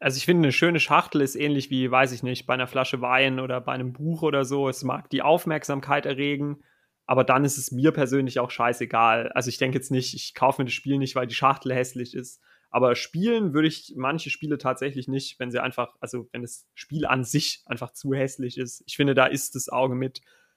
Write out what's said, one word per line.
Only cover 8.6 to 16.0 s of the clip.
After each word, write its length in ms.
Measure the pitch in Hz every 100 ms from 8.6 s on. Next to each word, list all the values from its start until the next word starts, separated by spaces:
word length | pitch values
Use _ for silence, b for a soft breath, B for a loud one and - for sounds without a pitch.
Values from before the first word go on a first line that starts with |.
| 120 123 120 117 117 117 117
Also 160 | 127 123
ich 100 | -
denk 160 | 131
jetzt 160 | 131 -
nicht, 240 | 131 127
ich 200 | - -
kaufe 260 | - 131 139
mir 40 | 127
das 80 |
Spiel 240 | - 135 139
nicht, 180 | 135 135
weil 100 | 123
die 80 |
Schachtel 400 | 113 135 139 131
hässlich 400 | 127 127 127 123
ist. 260 | - 123 - _ _ _
Aber 240 | 123 123
spielen 600 | 120 - 160 214 233 196
würde 120 | 143 156
ich 280 | - - 165
manche 340 | 131 160 147
Spiele 280 | 143 151 143
tatsächlich 500 | 139 131 135 131 123
nicht, 320 | 135 - -
wenn 100 | 123
sie 80 | 120
einfach, 360 | 127 123 117 _